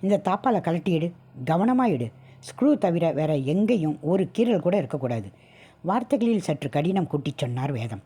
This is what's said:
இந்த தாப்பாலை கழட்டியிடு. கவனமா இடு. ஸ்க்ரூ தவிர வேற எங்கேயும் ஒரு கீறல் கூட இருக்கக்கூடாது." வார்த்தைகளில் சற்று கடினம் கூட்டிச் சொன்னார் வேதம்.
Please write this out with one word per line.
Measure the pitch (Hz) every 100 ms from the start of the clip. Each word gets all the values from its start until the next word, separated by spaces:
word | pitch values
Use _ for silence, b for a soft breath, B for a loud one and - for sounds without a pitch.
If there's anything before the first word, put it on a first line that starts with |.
இந்த | 185 202
தாப்பாலை | 202 180 - 208
கழட்டியிடு. | 175 170 175 165 170 - - - 127
கவனமா | 160 214 254
இடு. | 254 143 117 - B B
ஸ்க்ரூ | - - 269 294
தவிர | 196 170 165
வேற | 139 156 151
எங்கேயும் | 135 165 208 233 156 147
ஒரு | 151 190 185
கீறல் | - 233 208
கூட | 175 196
இருக்கக்கூடாது." | 135 151 127 117 98 B B B B B
வார்த்தைகளில் | 160 214 247 277 233 220
சற்று | - 147 139
கடினம் | 143 160 190 165
கூட்டிச் | 147 139 -
சொன்னார் | 131 123 135
வேதம். | 135 113 101